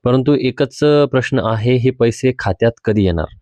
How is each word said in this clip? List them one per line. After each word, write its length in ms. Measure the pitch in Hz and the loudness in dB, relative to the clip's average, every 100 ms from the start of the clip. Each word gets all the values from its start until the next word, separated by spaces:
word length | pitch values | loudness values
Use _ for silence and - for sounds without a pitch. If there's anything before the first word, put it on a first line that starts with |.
परंतु 340 | 123 131 131 143 | 2 0 2 0
एकच 380 | 127 123 139 - | 0 -2 -4 0
प्रश्न 580 | 151 147 143 131 127 131 101 | 2 2 2 0 -2 -2 -2
आहे, 300 | 110 117 127 | -2 0 2
हे 140 | 123 | 0
पैसे 440 | 127 117 113 131 127 | 0 -2 0 -4 -2
खात्यात 320 | 107 95 113 - | -6 0 -2 -2
कधी 200 | - 107 | -2 0
येणार? 320 | 95 85 80 - | 2 0 -6 -12